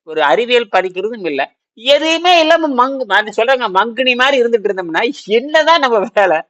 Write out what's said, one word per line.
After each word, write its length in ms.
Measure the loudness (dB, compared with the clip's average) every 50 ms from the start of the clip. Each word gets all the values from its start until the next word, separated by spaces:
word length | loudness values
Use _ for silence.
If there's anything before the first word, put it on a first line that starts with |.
| _
ஒரு 200 | -8 -4 -2 0
அறிவியல் 500 | 2 2 0 0 0 0 0 0 0 -2
படிக்கிறதும் 540 | -2 -2 -2 -4 -8 -8 -8 -8 -8 -6
இல்ல, 160 | -6 -4 -4 -6 -6 _ _ _ _ _ -6
எதுவுமே 640 | 0 0 0 2 2 0 -2 0 2 2 2 4
இல்லாம 280 | 4 4 2 2 0 0
மங்கு-, 400 | 0 0 0 0 -2 -6 -4 0
அது 280 | 0 0 0 0 -2
சொல்றாங்க, 320 | -2 0 0 0 0 -2 -2 0
மங்குனி 400 | 0 0 0 -2 -2 -2 -2 0
மாதிரி 220 | 2 2 2 2 2
இருந்துட்டு 300 | 2 2 0 0 -2 -4
இருந்தோம்னா 340 | -4 -6 -6 -4 -2 -2 -2 -2 -4 -8 -6
என்னதான் 540 | -2 -2 -2 0 0 0 2 4 4 2 2
நம்ம 280 | 2 0 0 0 -2 0 0
வேலை? 240 | 0 2 2 0 -2 -4